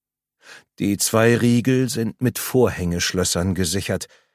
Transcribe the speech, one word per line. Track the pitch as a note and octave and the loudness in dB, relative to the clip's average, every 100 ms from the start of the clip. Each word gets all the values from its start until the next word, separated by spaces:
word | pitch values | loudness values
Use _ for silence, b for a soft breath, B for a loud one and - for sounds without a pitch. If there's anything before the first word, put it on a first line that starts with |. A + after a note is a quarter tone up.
| _ _ _ _ B B _ - | _ _ _ _ B B _ -6
Die | G2 G2 | -4 -2
zwei | - A2 A2+ A#2 | 0 2 4 4
Riegel | A#2+ A#2+ A2+ B2+ B2+ | 4 2 2 0 0
sind | A#2 A2+ - | -2 -6 -2
mit | B2 - | -4 -4
Vorhängeschlössern | - B2+ A2 D#2+ F2+ F2 - F#2 F#2 F2+ F#2 | -2 2 2 0 -4 -2 -2 -2 0 0 0
gesichert. | F2 F2+ F#2+ - F#2 - b b | -2 -2 -4 -4 -6 -8 b b